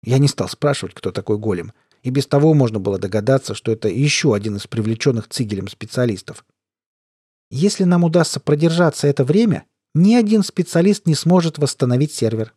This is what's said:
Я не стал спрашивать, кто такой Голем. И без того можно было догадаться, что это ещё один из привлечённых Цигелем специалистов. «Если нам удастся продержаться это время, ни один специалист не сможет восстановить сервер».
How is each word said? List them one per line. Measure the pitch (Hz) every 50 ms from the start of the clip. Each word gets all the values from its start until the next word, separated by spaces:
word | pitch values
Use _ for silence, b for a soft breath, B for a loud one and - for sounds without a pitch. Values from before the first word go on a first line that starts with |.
| -
Я | - 123 131
не | 143 139
стал | - - 98 85
спрашивать, | - _ - 147 139 - - 92 -
кто | - - - -
такой | - - - 110 104
Голем. | 107 110 98 87 - 107 - _ _ _ _ _ _
И | 131
без | 127 143 135
того | - - 143 143 160 160
можно | 147 135 113 110 107
было | 92 104 98 95
догадаться, | - 98 98 107 101 120 131 135 - - 110
что | - _ -
это | 110 110 - 107
ещё | 87 110 143 147 - - - 147 113
один | 104 101 110 101
из | 101 -
привлечённых | - - 113 107 110 113 110 - 147 127 117 107 _
Цигелем | - - 127 104 104 98 101 101
специалистов. | - _ - 117 - 131 123 120 104 92 - - 76 - _ _ _ _ _ _ _ _ _ _ _ _ _ _ _ _ _ _ _ _ _ _
«Если | - 127 165 202 - - 190
нам | 175 180 175 170
удастся | 170 160 175 165 - - 143
продержаться | _ - 151 147 160 170 160 170 180 160 143 - -
это | 143 139 - 135
время, | 123 156 202 233 226 147 80 - _ _ _ _ _ _
ни | 151 175 202 233
один | 247 226 202 220 214 190
специалист | - _ - 175 - - 170 170 196 202 - _
не | 170 156
сможет | - - 160 180 185 165 165 151 -
восстановить | 143 131 - _ 135 123 123 123 143 147 -
сервер». | - 120 110 113 110 110 107 _